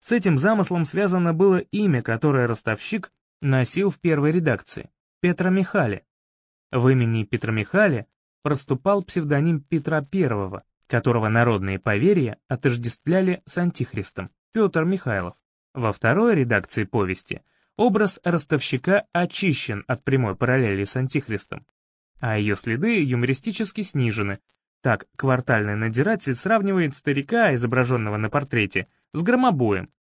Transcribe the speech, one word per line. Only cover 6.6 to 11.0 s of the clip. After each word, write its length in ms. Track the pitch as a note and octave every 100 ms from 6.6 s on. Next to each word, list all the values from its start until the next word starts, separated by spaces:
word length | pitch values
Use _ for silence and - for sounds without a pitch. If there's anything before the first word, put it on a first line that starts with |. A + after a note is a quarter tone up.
| _
В 160 | B2+ B2
имени 360 | C3 A#2 A2+
Петра 280 | G#2 A#2 A2
Михали 540 | A2 G#2 F#3 G#3 A#2+ - _ _ _
проступал 600 | D3 D3 - B2+ G3 G3+
псевдоним 580 | F#3+ - D3+ C#3+ D#3+ D#3+
Петра 400 | C#3+ E3 C#3+ D#3
Первого, 600 | C#3+ G3 D3+ G#2+ F#2+ F#2+ _ _ _
которого 420 | A#2+